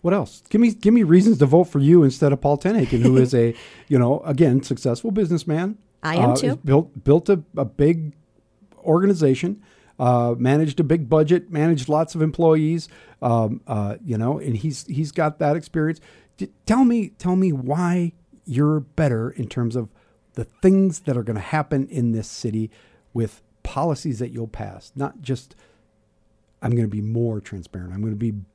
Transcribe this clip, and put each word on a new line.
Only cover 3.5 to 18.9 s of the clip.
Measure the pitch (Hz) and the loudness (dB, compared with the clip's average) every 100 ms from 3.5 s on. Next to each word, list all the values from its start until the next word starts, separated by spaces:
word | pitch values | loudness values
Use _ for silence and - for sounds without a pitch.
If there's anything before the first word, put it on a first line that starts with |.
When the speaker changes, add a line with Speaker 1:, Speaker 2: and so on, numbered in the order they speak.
| 117 - | -2 -16
Speaker 2:
<laughs> | - _ | -20 _
Speaker 1:
you | 135 | 2
know, | 120 147 | 2 0
again, | 165 131 160 135 | -2 2 4 2
successful | - 127 131 120 226 | -2 -4 -4 -4 -4
businessman. | 202 180 170 175 156 185 214 _ _ | -2 0 -2 -2 -4 -4 -8 _ _
Speaker 2:
I | 156 170 | -4 0
am | - | 2
Speaker 1:
Uh, | - | 2
Speaker 2:
too. | 240 | -2
Speaker 1:
he's | - | -4
built, | 139 139 170 - | 2 2 2 -6
built | - 156 175 | 2 2 2
a, | 190 - - | -2 -2 -8
a | 131 | -6
big | - 143 165 156 - _ _ _ _ _ _ | 0 0 0 -6 -14 _ _ _ _ _ _
organization, | - 165 196 180 147 131 175 208 _ _ _ - | 0 2 2 2 2 2 -2 -6 _ _ _ -4
uh, | 123 123 120 120 | 0 2 0 0
managed | 127 147 160 143 | 2 2 0 -2
a | |
big | 147 165 127 | 0 0 2
budget, | 156 151 180 175 | 2 4 0 0
managed | 160 160 156 127 | -2 0 0 0
lots | 151 160 | -2 -2
of | 165 | -2
employees, | 160 143 165 160 156 165 - - - _ | -4 2 2 4 0 -4 -8 -20 -20 _
um, | 131 117 110 - - | -2 0 0 -6 -6
uh, | 107 101 110 190 | -6 -6 -8 -6
you | 110 | -4
know, | 117 143 | -4 -4
and | 147 113 | -4 -4
he's, | 156 131 - | -4 -8 -8
he's | 143 151 | -6 -6
got | - 156 151 | -2 -4 -2
that | 151 160 | -2 -2
experience. | 156 165 156 156 _ _ _ _ | -4 -4 -4 -4 _ _ _ _
D-, | 190 _ - | -14 _ -2
tell | 233 254 | 2 2
me, | 233 196 _ | 0 -4 _
tell | 180 185 | -4 0
me | 190 | 0
why | 139 123 156 175 180 175 _ _ _ - | -2 -4 -4 -2 -2 -4 _ _ _ -6
you're | 127 147 156 | -2 0 0
better | 135 | -4